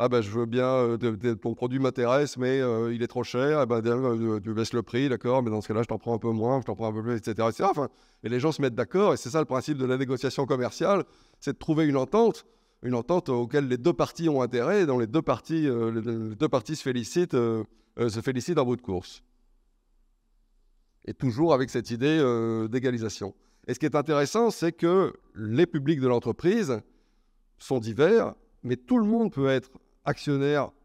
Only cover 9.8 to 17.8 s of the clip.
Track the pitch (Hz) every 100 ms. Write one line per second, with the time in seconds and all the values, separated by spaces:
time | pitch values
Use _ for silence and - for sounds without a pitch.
9.8 | 127 131 131 127 131 131 131 135 120 -
10.8 | 165 196 135 _ _ _ - - - 156
11.8 | 156 139 131 208 226 - - _ _ _
12.8 | 123 123 113 175 170 120 117 143 135 123
13.8 | 127 - 139 - 165 139 123 123 127 208
14.8 | 165 127 110 156 151 127 - 160 151 120
15.8 | 113 113 117 113 110 104 - 135 - 156
16.8 | 139 127 107 175 175 135 117 113 110 _